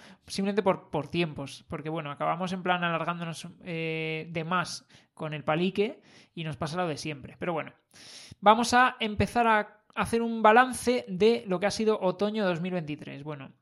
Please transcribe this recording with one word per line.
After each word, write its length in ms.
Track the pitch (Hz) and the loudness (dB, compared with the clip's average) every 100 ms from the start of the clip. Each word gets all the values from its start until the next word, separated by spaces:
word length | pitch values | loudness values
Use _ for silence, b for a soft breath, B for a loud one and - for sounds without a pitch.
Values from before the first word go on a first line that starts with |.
| B B - | B B -10
simplemente 380 | - 196 202 | -4 -2 0
por, 260 | 190 175 - | 2 0 -2
por 180 | 156 139 | -6 -4
tiempos, 580 | 165 175 147 139 - - | -2 -2 -4 -12 -14 -12
porque 200 | 165 147 | -10 -6
bueno, 200 | 160 143 | -6 -6
acabamos 420 | 143 156 160 185 | -4 -2 -2 -2
en 120 | 190 | -4
plan 200 | 180 180 | -2 0
alargándonos, 640 | 175 165 160 170 165 160 170 - | 0 0 -2 -4 -6 -10 -12 -14
eh, 640 | 185 165 160 160 160 160 165 | -10 -6 -4 -4 -4 -6 -6
de 120 | 170 | -6
más 440 | 165 180 170 - b b b | -2 -2 -2 -8 b b b
con 220 | - 156 151 | -10 -8 -6
el 80 | |
palique 580 | 143 156 180 190 208 - b b b | -2 0 2 0 -2 -4 b b b
y 100 | - | -10
nos 140 | 160 151 | -8 -6
pasa 200 | 156 175 | -4 -2
lo 100 | 180 | -2
de 100 | 139 | -4
siempre. 380 | 156 143 123 - | -6 -10 -12 -8
Pero 160 | 165 | -4
bueno, 200 | 160 135 - _ B B B B - | -4 -6 -12 _ B B B B 2
vamos 320 | 196 226 233 | 6 6 6
a 220 | 247 254 - | 4 4 2
empezar 460 | 226 208 208 240 233 | -4 -2 0 2 4
a 380 | 214 208 - _ | 2 0 -8 _
hacer 300 | - 202 233 | -4 -2 0
un 180 | 233 226 | 0 4
balance 640 | 220 226 254 240 - 247 220 | 8 8 6 2 0 0 -2
de 360 | 180 214 233 202 | 4 4 4 2
lo 140 | 180 | 0
que 80 | 196 | 0
ha 40 | |
sido 280 | - 220 214 | 0 2 2
otoño 420 | 185 185 208 214 | 2 0 0 0
dos 160 | 196 170 | 0 0
mil 140 | 185 | -2
veintitrés. 500 | 180 147 147 - 139 | -4 -4 -8 -10 -12
Bueno, 280 | 147 143 131 - | -10 -12 -14 -20